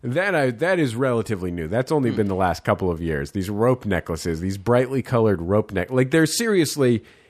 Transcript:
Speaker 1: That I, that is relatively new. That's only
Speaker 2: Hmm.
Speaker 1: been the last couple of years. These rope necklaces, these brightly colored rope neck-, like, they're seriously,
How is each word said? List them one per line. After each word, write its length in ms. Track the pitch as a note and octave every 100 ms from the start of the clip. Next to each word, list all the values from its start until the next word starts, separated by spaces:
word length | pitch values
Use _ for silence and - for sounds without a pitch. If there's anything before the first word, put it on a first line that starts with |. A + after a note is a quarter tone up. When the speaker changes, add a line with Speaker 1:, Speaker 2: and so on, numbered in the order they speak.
Speaker 1:
That 320 | B2 C3+ G3
I, 180 | F3 C3+
that 280 | A2+ E3 F#3
is 160 | C#3+ A2+
relatively 560 | C3 A#2+ G#2+ G#2 F2+
new. 160 | F2 D#2+
That's 240 | G#2+ C3
only 180 | D#3 B2
Speaker 2:
Hmm. 40 | G2+
Speaker 1:
been 120 | G2+
the 60 | F#2+
last 280 | F#2 E2
couple 260 | - G2+ F#2+
of 120 | D#2+
years. 300 | E2 D2+ C#2+
These 180 | G2+ F#2+
rope 360 | G#2 A#2 B2+ A2
necklaces, 540 | F2+ - D#2+ F2+ E2
these 180 | F#2 G2
brightly 440 | F#2+ A#2+ B2+ C3+
colored 400 | - B2 A2 F#2+
rope 320 | E2+ G#2 G#2
neck-, 180 | G2 F2+
like, 200 | B2+ C3
they're 140 | D#3+ D#3
seriously, 800 | - A#3 G3+ D3 D3 B2+ A2+ - - _